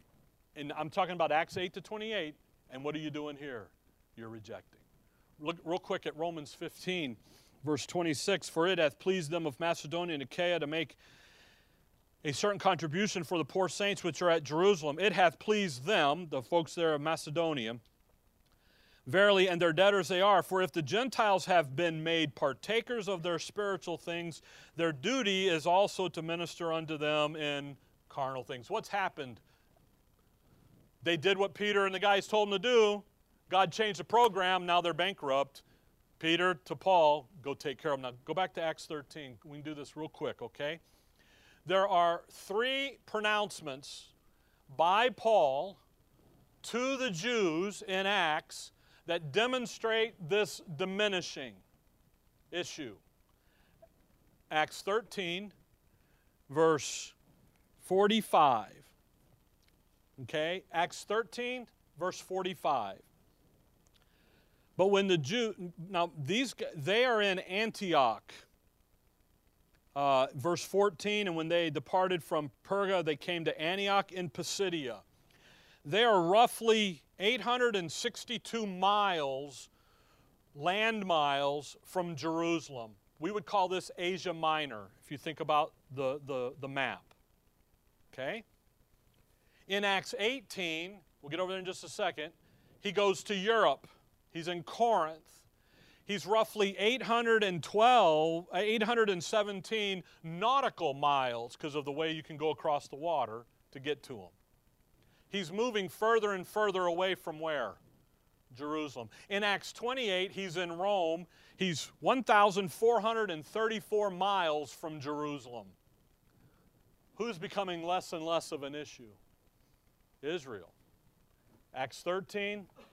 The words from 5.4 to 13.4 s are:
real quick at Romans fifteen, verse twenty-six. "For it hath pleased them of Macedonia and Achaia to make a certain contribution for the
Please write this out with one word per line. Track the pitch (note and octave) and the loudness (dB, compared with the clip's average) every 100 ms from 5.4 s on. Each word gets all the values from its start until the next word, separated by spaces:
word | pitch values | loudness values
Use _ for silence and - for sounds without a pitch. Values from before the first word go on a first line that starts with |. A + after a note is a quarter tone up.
| D3+ E3+ D#3+ | -6 -6 -4
real | F3+ | -4
quick | - F#3 D#3+ | -2 -4 -4
at | D3 | -4
Romans | E3+ E3 C#3+ | -6 -6 -12
fifteen, | - E3 - - F3+ C#3+ G#2 - - _ _ | -12 -12 -8 -4 -2 -4 -8 -16 -20 _ _
verse | C#3+ C#3 - | -4 -2 -2
twenty-six. | F3+ E3+ C#3 - F#3+ - | -2 0 0 0 -2 0
"For | E3 F3 | 0 2
it | F3 | 4
hath | D3+ - | 2 2
pleased | F#3+ F#3+ D3 | 0 0 -2
them | E3+ D#3+ | -4 -4
of | B2 | -2
Macedonia | E3+ E3 D3+ E3 F3 | -2 -2 -4 -6 -4
and | D3+ | -6
Achaia | C3 - F3 E3+ | -6 -2 0 0
to | D3 | -2
make | D#3+ D#3 - - - - - - _ _ _ _ _ _ _ D3+ | -2 -4 -10 -20 -20 -20 -20 -20 _ _ _ _ _ _ _ -8
a | |
certain | C3+ G#3 G3 | -2 -2 2
contribution | G3 E3+ E3 E3 G#3 F#3+ | 2 2 -2 -2 -2 -2
for | D3+ | -4
the | F3 | -4